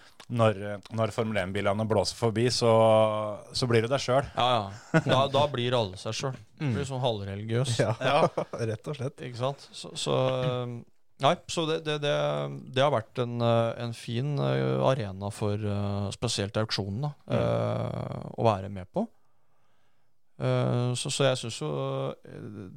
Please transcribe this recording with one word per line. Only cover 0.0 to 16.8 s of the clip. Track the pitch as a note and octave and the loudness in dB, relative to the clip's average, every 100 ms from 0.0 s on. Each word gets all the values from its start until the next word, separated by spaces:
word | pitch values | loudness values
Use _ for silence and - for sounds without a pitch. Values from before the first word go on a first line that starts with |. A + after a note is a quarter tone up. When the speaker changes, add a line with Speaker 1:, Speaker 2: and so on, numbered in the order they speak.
| - _ - | -20 _ -8
Speaker 1:
når, | A#2+ A2 F#2+ | 4 4 4
eh, | G#2 G#2 - | -6 -10 -8
når | A2 A2 | -2 -2
Formel | - A2 G2+ | 0 0 0
en-bilene | F2+ G2 G2+ G#2 G#2+ | 0 0 0 0 2
blåser | G#2+ F2+ - | 2 2 0
forbi, | A#2 G#2+ B2 | 0 2 2
så, | - A#2 A2+ A2 A2 A2 G#2+ G#2+ G#2 - | 4 6 8 8 8 6 2 -4 -6 -8
så | A2+ B2 | -4 4
blir | A#2 | 4
du | A#2 | 4
deg | C3+ | 0
selv. | - B2+ B2 - | 2 2 2 0
Speaker 2:
Ja, | B2 A#2+ G2 G#2 - | 2 2 0 -10 0
ja. | D#3+ | 2
Da, | C3+ C3 C#3 | 4 2 4
da | C3+ D3 | 2 2
blir | B2+ B2 | 0 0
alle | B2 G2+ F#2+ | 0 0 -4
seg | A2+ | -8
selv. | A2 C#3 B2 G2+ - | -6 -6 -8 -16 -6
Speaker 3:
Mm. | D3 A#2+ | -2 -2
Speaker 2:
Blir | C3+ | -2
sånn | C3 | -2
halvreligiøs. | C3+ G#2+ G2 G2 A2 A#2 C3 A2+ | -2 -2 -6 -8 -2 0 0 2
Speaker 3:
Ja, | A2+ A2+ | 2 2
Speaker 1:
Ja. | C3 D3 F3 - | 2 4 2 0
Speaker 3:
<laughs> | - | -6
rett | - A2+ G#2+ D3+ | -4 -4 -4 -8
og | D3+ | -6
slett. | C3 - | -8 -8
Speaker 2:
Ikke | C3+ A#2 | -12 -4
sant? | C3 C#3 - | -4 -4 -14
Så, | - - D#3+ | -16 -12 -8
så, | D3 C3 C3 B2+ | -2 2 2 0
eh, | B2+ B2 A#2+ A#2+ - - _ - | 0 -2 -4 -8 -12 -20 _ 0
nei, | C3+ F3 - | 2 2 -4
så | - D#3 | -4 -2
det, | E3 | -2
det, | D3+ D3+ | -2 -2
det, | C#3+ D3 D3 D3 C#3+ C#3 C3+ | 0 0 0 -2 -4 -8 -6
det | B2+ | 2
har | C#3+ | 2
vært | A#2+ - - | 2 -2 -4
en, | A#2+ A#2+ | -4 0
eh, | A#2 A#2 A#2 - | 2 4 2 -2
en | A#2+ | -8
fin, | A#2 - A#2 D3 C#3 | -8 -6 -4 -2 0
eh, | C3+ C3 C3 C3 | 0 2 0 2
arena | C3 C3 G2+ F#2+ G2+ | 2 2 -2 -6 -8
for, | - G#2+ G#2 | -4 -2 -2
eh, | G#2 G2+ G2+ G2+ G2+ | -2 -2 -2 -2 -4
spesielt | - A#2 - G2+ | -4 -4 -2 -2
auksjonen, | A2 G#2+ - | -2 -2 -2